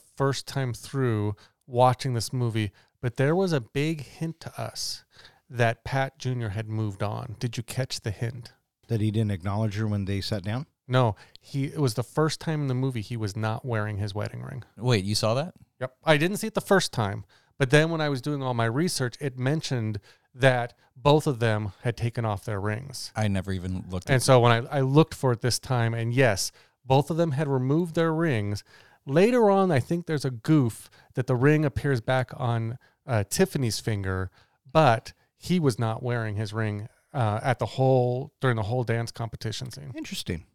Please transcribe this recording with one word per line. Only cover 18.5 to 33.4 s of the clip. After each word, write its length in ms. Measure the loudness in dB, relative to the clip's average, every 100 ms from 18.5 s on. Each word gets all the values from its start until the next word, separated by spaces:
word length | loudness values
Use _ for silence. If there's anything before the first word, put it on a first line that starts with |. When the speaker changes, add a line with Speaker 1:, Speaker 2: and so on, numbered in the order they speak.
Speaker 1:
my 100 | 0
research, 520 | 0 0 0 -2 -4 -4
it 180 | -8 -2
mentioned 640 | -2 0 -2 -4 -2 -6 -10 _ _
that 380 | 2 4 4 -2 _ _ 0
both 300 | 4 4 4
of 120 | 2
them 340 | 2 2 -2 -4
had 160 | -6 -2
taken 260 | -4 -2
off 220 | -2 -4 -4
their 120 | -4
rings. 500 | -4 -4 -8 -12 -8
Speaker 3:
I 140 | -2 0
never 240 | 0 -2
even 320 | -4 -4 -6 -6
looked 180 | -6 0
at 60 |
Speaker 1:
And 80 | 2
so 180 | 6 8
when 120 | 8
I, 260 | 4 2 -2
I 20 |
looked 340 | 2 4 4
for 180 | 2 -2
it 100 | 0
this 160 | 0 -2
time, 340 | -2 0 0
and 220 | -2 -2
yes, 360 | 4 4 2 -4 -8 _ _ 2
both 240 | 2 2
of 80 | 0
them 140 | 0
had 140 | 0 0
removed 480 | 0 2 0 0
their 200 | 0 0
rings, 500 | 0 0 0 -2 -4 -8 -20 -20 _ 0
later 420 | 4 4 6 6
on, 200 | 6 4
I 80 | 2
think 260 | 0 -2 -2
there's 180 | -4
a 60 | -4
goof 600 | -4 4 4 4 -2 -16 -20 _
that 120 | -6 -2
the 80 | 2
ring 280 | 4 4
appears 360 | 2 0 0 0
back 300 | 0 -2 -2 -4
on, 420 | -2 -2 -4 -8 _ _ -2
uh, 180 | 0 0
Tiffany's 520 | 2